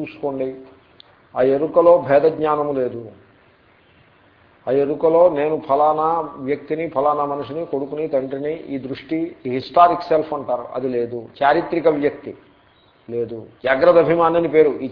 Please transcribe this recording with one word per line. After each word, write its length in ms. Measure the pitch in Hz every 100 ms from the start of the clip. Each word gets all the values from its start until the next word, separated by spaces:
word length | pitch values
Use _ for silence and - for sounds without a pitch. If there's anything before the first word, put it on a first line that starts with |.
చూసుకోండి. 540 | 151 - 143 135 131 131 - - _ _ _ _ _ 127
ఆ 60 |
ఎరుకలో 560 | 131 139 156 - 170 175
భేద 240 | 131 143
జ్ఞానము 500 | 156 156 156 151 147
లేదు. 380 | 139 123 117 110 98 _ _ _ _ _ _ _ _ _ _ _ _ _ _ -
ఆ 20 |
ఎరుకలో 580 | 139 139 151 160 170 175
నేను 340 | 147 151 156 -
ఫలానా 520 | 143 151 156 160 170
వ్యక్తిని, 680 | 151 139 131 143 - 156 165
ఫలానా 360 | 131 147 147
మనిషిని, 400 | 143 143 120 151
కొడుకుని, 440 | 170 139 139 147 156
తండ్రిని, 580 | 139 135 135 147 165 -
ఈ 120 | 135
దృష్టి, 580 | 123 135 - 160 165 - 127
ఈ 40 |
హిస్టారిక్ 520 | 127 127 175 175 170
సెల్ఫ్ 320 | - 156 156
అంటారు, 300 | 147 120 123 120
అది 140 | 127 131
లేదు. 400 | 120 117 120 113 -
చారిత్రక 460 | 139 165 160 165 156
వ్యక్తి 480 | 147 143 - 120 - _ _ _ _ _ _ -
లేదు. 360 | 117 113 113 107 -
జాగ్రత్త 340 | 127 135 170 170
అభిమాని 380 | 151 170 165 170
అని 120 | 165
పేరు, 220 | 156 151
ఈ 200 | 120 131